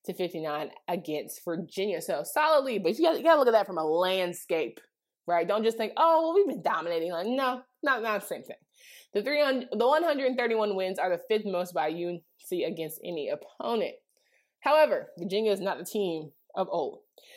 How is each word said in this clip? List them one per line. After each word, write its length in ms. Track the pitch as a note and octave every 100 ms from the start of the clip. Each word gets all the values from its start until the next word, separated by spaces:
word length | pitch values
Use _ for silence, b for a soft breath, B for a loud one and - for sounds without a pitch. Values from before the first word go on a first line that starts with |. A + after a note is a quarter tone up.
to 80 | -
fifty-nine 560 | F#3 F3 F3 D#3 D3+ D3+ - -
against 540 | F3+ D#3 D3+ - - F3
Virginia. 560 | E3 D#3+ - G#3 E3
So, 200 | F3 D3+
solid 440 | - D4 D4+ D4+ C4+
lead, 160 | A#3+
but 160 | G#3+ A3+
you 60 |
gotta, 120 | E4 D#4+
you 80 |
gotta 140 | D#4+ D#4
look 100 | B3
at 40 |
that 140 | A3 G3
from 120 | E3+
a 60 |
landscape, 960 | D#3 E3 F#3 F#3+ F3 E3 - E3 A#2+ - _ _ _ _ -
right? 220 | E3+ F3
Don't 160 | G#3
just 140 | A3+ A3+
think, 160 | G#3+ -
"Oh, 240 | E4 E4
well, 120 | E4
we've 120 | F#4+ F4+
been 160 | G#3+
dominating." 480 | E3 D#3+ E3+ E3 E3+
Like, 160 | E3 G#3
no, 360 | C4 B3+ B3 - _
not, 200 | D4 B3
not 180 | A3 G3+
the 60 | -
same 160 | C3+
thing. 140 | - - _ B B B B
The 80 | G3+
three 180 | A#3 D4
hun-, 240 | C#4 C4 B3
the 140 | G#3+ A#3+
one 160 | D#4
hundred 340 | E4+ C#4+ C4 B3+
thirty-one 400 | A#3+ A3+ G#3 F#3+
wins 220 | F#3 F#3+
are 100 | F3+
the 140 | F3 -
fifth 180 | A3 G#3
most 260 | F3+ F3
by 160 | E3+ D#3
U 200 | E3+ F3
N 100 | F3 _ _
C 260 | - F3+
against 360 | D#3 D#3+ D#3 D#3
any 280 | F3 E3 C#3
opponent. 640 | - - - - A3+ E3+ - _ _ _ _ _ _
However, 460 | C#4 D#4 D4 E3 - E3+
Virginia 340 | E3+ G3+ A3
is 80 | G3
not 180 | F#3+ C#3+
the 80 | F3+
team 460 | G#3+ F#3 D#3+ D#3 _ _
of 140 | - F#3
old. 280 | E3+ C3 - _ _ B